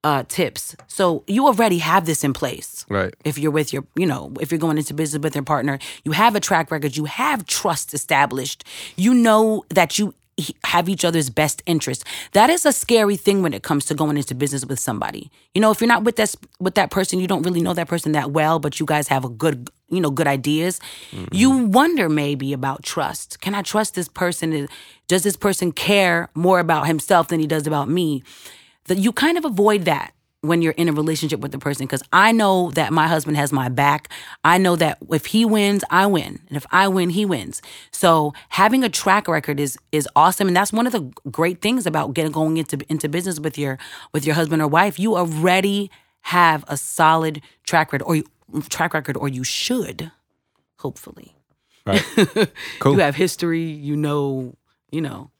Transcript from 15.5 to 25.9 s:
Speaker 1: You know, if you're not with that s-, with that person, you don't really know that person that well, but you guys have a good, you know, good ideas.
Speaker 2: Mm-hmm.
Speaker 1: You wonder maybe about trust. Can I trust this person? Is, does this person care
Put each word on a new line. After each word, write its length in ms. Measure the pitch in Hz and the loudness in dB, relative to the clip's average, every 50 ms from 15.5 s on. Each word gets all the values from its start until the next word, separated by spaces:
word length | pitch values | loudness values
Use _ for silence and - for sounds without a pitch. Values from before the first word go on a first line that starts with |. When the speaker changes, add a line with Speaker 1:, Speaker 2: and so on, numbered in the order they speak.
| _ | _
Speaker 1:
You 60 | 185 | 2
know, 100 | 214 220 | 4 4
if 100 | 208 - | 4 2
you're 60 | 233 | 2
not 160 | 233 233 - 220 | 2 2 4 2
with 120 | 240 233 | 0 0
that 60 | - 214 196 | 0 -2 -2
s-, 60 | - - - _ _ _ | -2 -10 -16 _ _ _
with 160 | 180 185 - | -6 0 0
that 160 | 208 175 - | 0 0 2
person, 280 | - 196 190 - - 185 | 0 -2 -2 0 0 -2
you 60 | 185 | 0
don't 140 | 180 196 - | 0 -2 -2
really 200 | 160 180 180 170 | 0 -2 0 0
know 120 | 170 180 175 | 0 0 -2
that 140 | 170 165 | -2 -2
person 240 | - 175 165 - 156 | -2 -4 -2 -2 0
that 180 | 151 151 127 143 | 0 0 0 0
well, 280 | 143 160 151 156 165 160 | 0 0 2 2 2 0
but 200 | 143 147 - - | 0 -4 -4 -4
you 60 | 160 | -2
guys 220 | 147 156 151 143 | -2 0 -2 0
have 180 | - 139 135 127 | 0 0 -2 -2
a 40 | 127 | -6
good, 380 | 117 110 160 160 143 123 120 - _ _ _ _ | -6 -2 0 0 0 -2 -8 -16 _ _ _ _
you 100 | 165 185 | -2 -2
know, 120 | 170 147 | 0 0
good 160 | 139 131 160 | 0 0 0
ideas. 520 | 139 139 135 120 147 151 156 165 185 185 - - - - - - - | 0 0 -2 -2 -2 -2 0 0 -2 -4 -6 -12 -16 -18 -20 -20 -16
Speaker 2:
Mm-hmm. 220 | - - 90 - - | -14 -12 -10 -4 2
Speaker 1:
You 160 | 185 233 262 269 262 240 | 4 4 4 4 4 2
wonder 420 | 208 190 247 294 339 349 277 190 | 4 4 4 4 4 2 2 0
maybe 460 | 160 151 151 143 143 143 131 135 135 139 | 2 0 0 0 -2 -4 -4 -4 -6 -4
about 300 | 127 131 135 139 - - | -4 -4 -6 -6 -6 -10
trust. 580 | - - 170 143 147 - - - _ - _ | -8 -6 -4 -4 -4 -6 -10 -14 _ -16 _
Can 140 | - 190 202 | -8 -6 -6
I 80 | 202 185 | -6 -6
trust 320 | - - 214 220 - - | -2 -2 -2 -2 -2 -4
this 120 | 185 170 | -8 -8
person? 460 | - _ - 180 175 170 - - 165 156 | -8 _ -4 -2 -2 -2 -2 -4 -2 -2
Is, 160 | 147 143 - - - - - - _ _ | -4 -4 -6 -12 -20 -20 -20 -20 _ _
does 160 | - 175 185 - | 0 0 2 2
this 120 | 208 190 | 0 -2
person 360 | - - 202 190 - 185 175 | 0 0 0 0 0 -2 -4
care 580 | 147 - - - | -4 -2 0 2